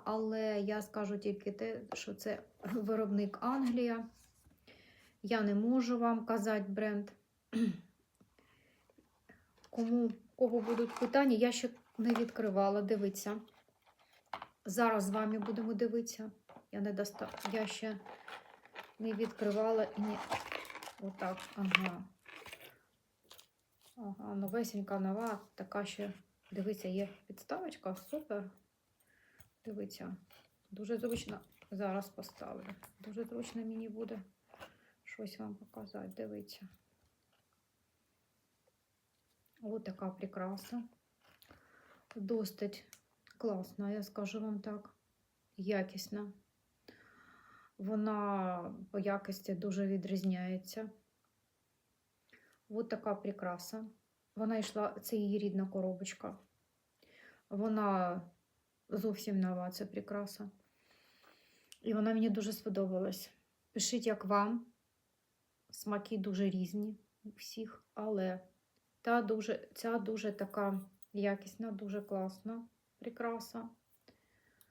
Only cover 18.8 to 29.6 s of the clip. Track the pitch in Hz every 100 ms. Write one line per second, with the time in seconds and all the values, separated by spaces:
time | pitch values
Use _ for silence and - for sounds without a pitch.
18.8 | - - 220 208 226 - 208 202 220 220
19.8 | 202 - 208 - - - - - - -
20.8 | - - 196 190 185 185 - - 190 180
21.8 | 185 175 - _ - - - - - -
22.8 | _ _ _ _ - - - _ _ _
23.8 | - - 202 196 208 202 196 226 226 208
24.8 | 196 202 190 202 233 202 - - 185 202
25.8 | 202 - 202 - - _ - 196 190 196
26.8 | 185 190 196 - - 196 - 285 359 -
27.8 | 185 185 - 302 302 208 190 - _ _
28.8 | _ _ _ _ _ - - _